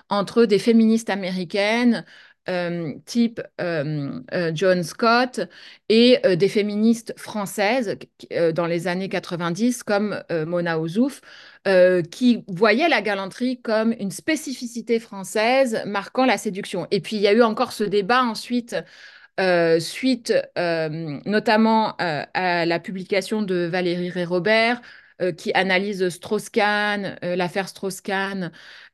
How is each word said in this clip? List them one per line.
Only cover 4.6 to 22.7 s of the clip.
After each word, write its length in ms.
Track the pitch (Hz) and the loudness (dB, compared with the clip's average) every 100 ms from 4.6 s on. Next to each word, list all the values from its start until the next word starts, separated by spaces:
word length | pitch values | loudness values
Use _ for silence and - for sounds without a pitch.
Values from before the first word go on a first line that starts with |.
| 190 180 | 2 2
Scott, 580 | 160 - 233 240 254 233 180 - - - - | 0 0 2 4 2 -4 -8 -10 -20 -10 2
et, 300 | 220 247 254 196 | 6 6 6 4
euh, 100 | 180 | 2
des 140 | 196 | 2
féministes 640 | 214 208 208 226 226 - - | 0 -2 2 2 2 -2 -14
françaises, 800 | - 214 190 - 202 262 202 127 - _ - | -10 -8 -6 -2 0 0 -2 -6 -10 _ -6
euh, 200 | 127 165 | 0 0
dans 140 | 165 170 | 0 -2
les 200 | 170 180 | -2 -2
années 220 | 180 190 | -4 -4
quatre-vingt-dix, 760 | 185 - 175 170 175 240 240 | -6 -6 -4 -4 0 0 -2
comme, 400 | - 202 208 147 - | -2 -2 0 -6 -4
euh, 140 | 170 | -4
Mona 340 | 156 175 170 160 | -2 -2 0 -2
Ozouf, 440 | 160 190 277 - - - - - 196 | -2 0 -2 -2 -20 -20 -20 -8 2
euh, 360 | 190 180 180 | 6 6 6
qui 420 | 165 - 247 214 - | 0 0 2 2 0
voyaient 440 | 175 214 220 339 | 0 2 4 2
la 100 | 247 | 2
galanterie 640 | 208 196 190 - 247 247 | 0 -4 -6 -6 -6 -6
comme 320 | - 220 226 - | -2 0 0 -2
une 120 | 196 | -4
spécificité 880 | - - 311 - 247 240 233 214 226 | -8 -4 -4 -4 -10 -10 -8 -2 -2
française 840 | - 196 185 214 220 262 269 220 - | -2 -14 -6 0 2 4 2 0 -4
marquant 400 | 202 190 - 254 | -6 -4 0 2
la 100 | 202 | 2
séduction. 500 | 220 185 202 190 151 | -2 -6 -6 -6 -2
Et 100 | 196 | -4
puis, 160 | - 220 | -2 0
il 60 | |
y 60 | 202 | 4
a 40 | |
eu 100 | 220 | 6
encore 300 | 226 214 247 | 4 2 -4
ce 120 | - | -2
débat 380 | 208 202 190 247 | -2 0 2 2
ensuite, 540 | 247 214 - 240 233 180 - - - - _ - | 0 -4 -4 -6 -4 -8 -8 -16 -20 -20 _ -2
euh, 400 | 185 175 165 165 | 2 4 4 2
suite, 540 | 165 - 262 247 - 196 - - | 0 -4 -2 0 0 -2 -2 -4
euh, 600 | 175 165 160 160 160 143 | -2 -2 -2 -4 -8 -8
notamment, 720 | - 208 220 220 220 220 214 - | -2 0 4 4 4 4 0 -2
euh, 220 | 175 147 - | -4 -4 -4
à 320 | - 185 175 | -2 0 0
la 120 | 170 | 0